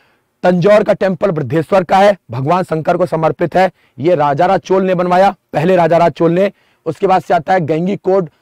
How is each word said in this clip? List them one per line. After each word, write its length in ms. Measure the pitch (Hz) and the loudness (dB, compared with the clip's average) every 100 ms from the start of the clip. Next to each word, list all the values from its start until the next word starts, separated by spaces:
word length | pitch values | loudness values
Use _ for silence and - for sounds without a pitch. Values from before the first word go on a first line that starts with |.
| _ _ _ - | _ _ _ -4
तंजौर 400 | 180 180 190 208 | 0 2 4 4
का 100 | 214 | 2
टेम्पल 380 | 190 190 180 202 | -4 -4 -2 -4
वृद्धेश्वर 540 | 160 127 160 151 190 | -4 -4 -4 0 -2
का 120 | 180 190 | 0 2
है, 200 | 202 196 - | 2 0 -6
भगवान 320 | 120 135 180 | -8 -2 -2
शंकर 340 | 180 160 151 170 | -2 -4 -2 -2
को 100 | 185 | -2
समर्पित 500 | 160 156 143 165 175 | -2 -2 -2 -2 0
है। 140 | 185 _ _ - | 0 _ _ -6
ये 160 | 147 | -2
राजा 320 | 165 143 143 180 | 0 0 0 0
राज 140 | 190 | 0
चोल 240 | - 185 | 0 -2
ने 100 | 185 | 0
बनवाया, 400 | 180 180 180 196 196 - | -2 0 2 2 -2 -8
पहले 240 | 147 170 185 | -4 0 2
राजा 200 | 165 165 | 2 2
राज 160 | 170 | 2
चोल 200 | - 165 | 0 0
ने। 200 | 170 202 - _ _ - | 0 -2 -4 _ _ -10
उसके 200 | 147 190 | -4 0
बाद 160 | 185 | 0
से 120 | - | 0
आता 180 | 175 156 | -2 0
है 80 | 190 | -2
गंगीकोट 720 | 147 160 180 202 185 190 160 _ | 0 -4 -4 -4 0 0 -2 _